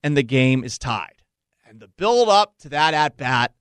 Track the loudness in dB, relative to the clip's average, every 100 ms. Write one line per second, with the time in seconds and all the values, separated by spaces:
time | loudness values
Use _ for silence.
0 | -2 -2 0 0 2 0 -4 -10 -8 -8
1 | -10 _ _ _ _ _ _ -20 -20 _
2 | 0 2 4 4 2 _ -8 0 0 2
3 | -2 -4 -4 -2 -2 _